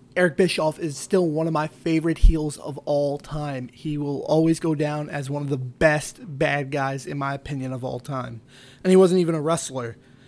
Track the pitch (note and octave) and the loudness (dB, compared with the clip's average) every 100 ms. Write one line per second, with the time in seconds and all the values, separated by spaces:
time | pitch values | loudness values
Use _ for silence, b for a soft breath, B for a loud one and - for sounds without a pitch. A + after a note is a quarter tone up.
0 | - - F3+ C3+ F#3 - D#3 - E3+ C#3 | -10 0 0 4 2 2 -2 -2 -6 -6
1 | - F#3+ E3+ D3+ E3 D#3 D#3 - F3 D#3+ | -2 2 2 0 0 0 -2 -4 0 0
2 | E3 D#3+ - D#3+ D3+ - - C#3+ - C#3+ | 0 6 6 6 0 -6 -10 -10 -2 0
3 | C#3+ C#3+ - D3+ D3 C3+ B2 - D#3 D3 | 0 -2 -8 -8 -6 -8 -10 -10 -6 -4
4 | D3 C#3 - D#3 D#3+ D#3+ E3 D3+ D3 D3+ | -4 -4 0 2 4 2 0 -2 -2 -4
5 | D3+ D3 C3+ C#3+ C#3+ C#3 B2+ - D#3+ D3+ | -6 -8 -6 -6 -4 -4 -6 2 2 4
6 | - - A#3+ C#3 D3+ C#3+ C3+ C#3+ C3+ C#3 | -2 -12 -12 -2 0 0 -2 -4 -4 -4
7 | C3+ C#3+ C#3 C#3 - C#3+ C3 C3 C3 B2+ | -8 -6 -4 -6 -8 -8 -6 -6 -6 -8
8 | - C3+ B2 A#2 - b b b F#3 F#3+ | -8 -8 -8 -12 -18 b b b 4 8
9 | F#3+ F#3 E3 D#3+ D3 E3 - C3 A#2 - | 8 6 2 0 0 -2 -2 -8 -8 -12
10 | b b | b b